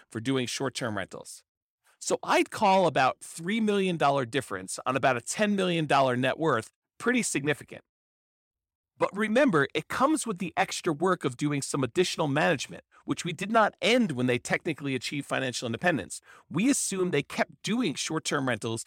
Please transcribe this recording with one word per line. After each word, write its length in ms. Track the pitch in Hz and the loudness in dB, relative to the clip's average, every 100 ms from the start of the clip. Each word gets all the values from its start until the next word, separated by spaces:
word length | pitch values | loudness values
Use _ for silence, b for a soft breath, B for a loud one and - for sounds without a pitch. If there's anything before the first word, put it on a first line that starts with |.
| B | B
for 80 | 113 | -6
doing 260 | 113 135 120 | -2 0 -2
short-term 520 | - 135 - 123 104 | -4 -4 -4 -6 -6
rentals. 440 | 90 - - - _ _ _ _ b b | -8 -10 -16 -20 _ _ _ _ b b
So 200 | - 247 | -2 -2
I'd 300 | - 277 339 | 2 2 0
call 340 | - 208 190 175 | 2 4 6 4
about 340 | 139 131 - | 4 2 0
three 400 | - - 165 220 | -8 -10 -4 0
million 340 | 214 202 190 170 | 0 2 0 2
dollar 300 | 147 139 123 | 2 2 0
difference 520 | 135 - 95 95 - - | -4 -4 -6 -8 -6 -2
on 120 | 131 | 2
about 180 | 135 123 | 2 2
a 60 | |
ten 340 | - - 208 202 | -2 -2 0 2
million 300 | 185 170 151 | 0 0 2
dollar 320 | 139 135 123 | 4 4 2
net 200 | 131 - | 0 0
worth 320 | 160 120 - _ _ - | 0 0 -2 _ _ -6
pretty 260 | - 247 | 0 0
significant. 600 | 208 165 143 143 - - - _ _ _ _ _ _ _ _ _ _ - | 0 0 0 -2 -6 -18 -20 _ _ _ _ _ _ _ _ _ _ -2
But 160 | - | -2
remember, 540 | 190 214 220 285 160 - | 0 0 4 6 6 4
it 160 | - - | 0 -4
comes 360 | - 277 311 - | 0 2 2 -2
with 120 | 180 | -4
the 160 | 180 - | -4 -2
extra 380 | 190 - - | -2 -2 -4
work 320 | 147 185 180 147 | 0 0 0 -2
of 100 | 123 | -2
doing 260 | 147 143 | -2 -2
some 220 | - 151 | -2 -2
additional 460 | 127 165 180 - 160 | 0 0 0 0 0
management, 560 | 139 180 143 - 87 - b | 2 2 0 -4 -14 -20 b
which 220 | - 143 170 | -6 -6 -6
we 80 | |
did 180 | 175 196 | -6 0
not 240 | 226 208 - | 4 4 2
end 320 | 185 247 214 | 2 4 2
when 140 | 127 127 | 2 2
they 100 | 123 | 0
technically 580 | - 160 - 143 143 131 | 0 -4 -2 -6 -4 -4
achieved 320 | - 147 135 | -4 -6 -4
financial 380 | 131 131 120 120 | -4 -4 -4 -6
independence. 560 | 117 175 147 90 - B B B | -2 0 0 -4 -12 B B B
We 200 | 147 240 | -2 0
assume 420 | 269 - 190 180 | 0 -2 -2 0
they 100 | 143 | 0
kept 400 | - - 220 - | -2 -2 -4 -4
doing 340 | - 226 226 131 | -4 -2 -2 -2
short-term 520 | - 160 - 151 131 | -4 -4 -2 -2 0
rentals 380 | 117 120 113 | -2 -2 -6